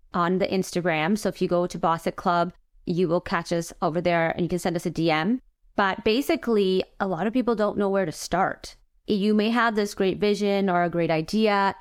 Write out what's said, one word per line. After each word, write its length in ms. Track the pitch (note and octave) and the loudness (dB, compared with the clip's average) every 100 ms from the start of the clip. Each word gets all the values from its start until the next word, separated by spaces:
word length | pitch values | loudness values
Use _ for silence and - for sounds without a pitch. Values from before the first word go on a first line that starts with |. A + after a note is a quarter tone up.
| - | -8
on 260 | F3+ F3 F#3 | -2 0 2
the 80 | G3 | 0
Instagram. 720 | F#3+ F3+ F3+ E3+ D#3 D#3+ G#3 | 0 -2 -2 -2 0 0 0
So 120 | G3 | -2
if 120 | F3 | -2
you 80 | F#3 | -2
go 180 | F3 F3 | 0 -2
to 120 | F3 | -2
Boss 280 | F3 E3 - | -2 0 -2
It 100 | - | -4
Club, 360 | G3 F3 F3 - _ - - | 0 0 0 -4 _ -16 -4
you 220 | E3+ F3+ | -2 0
will 120 | F3 | 0
catch 300 | - F3+ E3+ | -2 -4 -2
us 220 | E3+ E3 - | -4 -4 -4
over 200 | F3+ D#3+ | -4 -2
there 300 | F3 E3+ E3 | 0 0 0
and 120 | - | -2
you 60 | E3+ | -2
can 100 | F3+ | -2
send 180 | F#3 E3+ | -2 -2
us 100 | F3+ | -4
a 40 | |
D 200 | D#3 E3 | -2 0
M. 300 | D3+ E3 B3+ - _ _ - | 2 0 -2 -4 _ _ -2
But 280 | G3 F#3 | 0 0
basically, 800 | - A3+ C#4+ E4 - A3 F#3+ F#3 - _ | 0 0 2 -2 2 2 4 2 -2 _
a 80 | G3 | -4
lot 180 | E3+ G3 | -2 -2
of 60 | |
people 240 | A#3+ A#3 A3 | 0 0 0
don't 220 | G#3 - | 0 0
know 100 | G3+ | 0
where 160 | G3 | 0
to 80 | F#3 | -2
start. 640 | - - E3+ F#3+ - - - _ _ - | -6 -4 0 0 -2 -14 -20 _ _ -2
You 280 | G#3+ G3+ | 0 2
may 160 | G#3+ G#3+ | 2 2
have 240 | A#3 A#3 | 2 2
this 200 | G#3+ G3+ | 0 -2
great 240 | - F#3+ D#3+ | 0 0 2
vision 520 | G#3 G3+ G3+ G3+ G3 | 0 2 2 2 2
or 140 | F3 | 2
a 60 | F3 | 2
great 200 | E3+ E3 | 0 0
idea, 640 | D#3+ D#3+ G#3+ G#3+ G3+ G3 - | 0 0 2 2 4 2 0